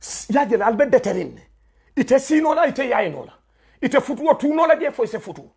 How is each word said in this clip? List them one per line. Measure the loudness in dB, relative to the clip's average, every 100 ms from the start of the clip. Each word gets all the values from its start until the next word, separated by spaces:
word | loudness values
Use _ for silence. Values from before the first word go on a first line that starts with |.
S-, | -10 -8 -2
ya | 0 0
jele, | 0
albe | 2 0 2
deterin | 2 0 -4 -6
ne. | -12 -20 _ _ _ _ -4
Ite | 2 2
sino | 4 2 2
la, | 2 0
ite | 0 -2
yayi | -2 -2
no | -6
la. | -14 -20 _ _ _ _
Ite | 0 0
futu | 0 -2
wo | 0
tuno | 0 0 2 2
la | 2
je | 0
fo | -4
ise | -4 -6
futu. | -12 -16 -18